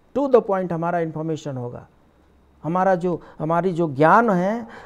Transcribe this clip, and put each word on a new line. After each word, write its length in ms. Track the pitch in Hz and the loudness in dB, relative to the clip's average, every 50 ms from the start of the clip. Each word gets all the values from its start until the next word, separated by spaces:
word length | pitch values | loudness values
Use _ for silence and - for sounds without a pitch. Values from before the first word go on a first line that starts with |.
| _ _ - 254 | _ _ -4 -2
to 100 | 285 269 | 2 4
the 180 | 247 226 226 | 4 4 4
point 260 | - 196 190 185 170 | 2 -2 -2 -2 -2
हमारा 280 | 170 160 170 170 175 170 | -4 -4 -2 -2 -2 -2
इन्फॉर्मेशन 560 | 165 160 156 156 160 165 160 147 - 147 131 | -2 -4 -6 -6 -6 -6 -6 -6 -6 -8 -8
होगा, 320 | 127 123 120 127 - - - _ _ _ _ _ _ _ _ _ _ _ _ _ _ | -8 -8 -8 -10 -14 -18 -20 _ _ _ _ _ _ _ _ _ _ _ _ _ _
हमारा 320 | - 151 175 185 185 190 185 | -6 -4 -2 0 2 2 2
जो, 280 | 175 175 180 165 - - - - - | 2 0 -2 -4 -6 -8 -12 -12 -8
हमारी 340 | 151 160 165 170 170 190 | -4 -2 0 0 0 0
जो 220 | 170 160 170 156 131 | 0 -2 -2 -2 2
ज्ञान 360 | 131 151 160 190 220 240 226 | 4 6 6 6 6 6 4
है 360 | 190 175 180 196 226 240 226 - - - - | 2 2 0 -2 -2 -4 -8 -12 -16 -20 -20